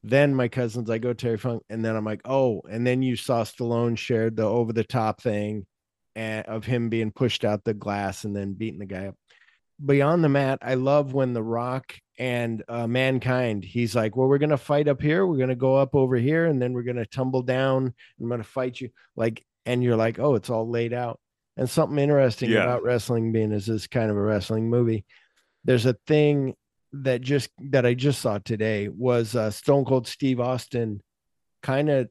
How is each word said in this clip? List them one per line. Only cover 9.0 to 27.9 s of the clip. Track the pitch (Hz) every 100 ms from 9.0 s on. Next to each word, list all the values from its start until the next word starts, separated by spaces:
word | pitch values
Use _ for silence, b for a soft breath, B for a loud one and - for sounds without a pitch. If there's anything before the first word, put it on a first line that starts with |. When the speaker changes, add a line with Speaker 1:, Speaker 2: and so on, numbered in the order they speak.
| 98
Speaker 1:
up. | - _ b b b _ _
Beyond | 143 139 139 175
the | 156
Mat, | 139 135 135
I | 117 131
love | 131 147 139
when | 135 127
The | 120
Rock | 110 113 123 131 - - _ -
and, | 127 120 117 110 -
uh, | 117 117
Mankind, | 123 131 131 120 127 123 104
he's | 92 120 117 120
like, | 110 123
"Well, | 131
we're | 139
gonna | 151 143
fight | - 147 147
up | 131
here. | 147 165 190
We're | 143
gonna | 127 123
go | 131 135
up | 135 143
over | 131 127
here. | 127 160 165
And | 139
then | 123
we're | 123
gonna | 120 120 110
tumble | 135 131 131
down. | 123 127 135 131 131 - b _
I'm | 117
gonna | 120
fight | 107 135 127 123
you." | 123 b b -
Like, | 117 113 _ _ -
and | 123
you're | 123 113
like, | 113 107
"Oh, | 147 117
it's | -
all | 113 113
laid | 117 117
out." | 120 120 117 _ _ _ -
And | 127
something | - 123 143
interesting | 143 143 131 110 120
Speaker 2:
Yeah. | 110
Speaker 1:
about | 95 123
wrestling | 117 123 - 117 113
being | 113 107
is | 104 101
this | 110 -
kind | 127 110
of | 104
a |
wrestling | 101 107 - 110 113
movie. | 120 117 110 - b b b b _
There's | - 127 123
a | 110 -
thing | 151 147 143 131 - _ _ _ 143
that | 135 123
just, | 127 143 - _
that | 143 135
I | 120